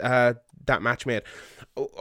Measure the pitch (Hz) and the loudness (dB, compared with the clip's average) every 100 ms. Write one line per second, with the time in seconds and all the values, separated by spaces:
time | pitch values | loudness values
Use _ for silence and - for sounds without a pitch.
0 | 123 127 123 120 _ - - 131 117 123 | 0 4 4 2 _ -10 -2 0 0 -2
1 | 131 110 - - - - - - 139 - | -2 -4 -6 -14 -20 -20 -14 -8 -8 -4